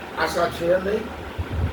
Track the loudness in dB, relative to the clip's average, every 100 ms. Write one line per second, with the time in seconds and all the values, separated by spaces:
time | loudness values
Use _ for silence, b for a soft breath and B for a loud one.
0 | -8 -2 0 2 0 2 4 4 4 0
1 | -2 -8 -8 -6 -4 0 0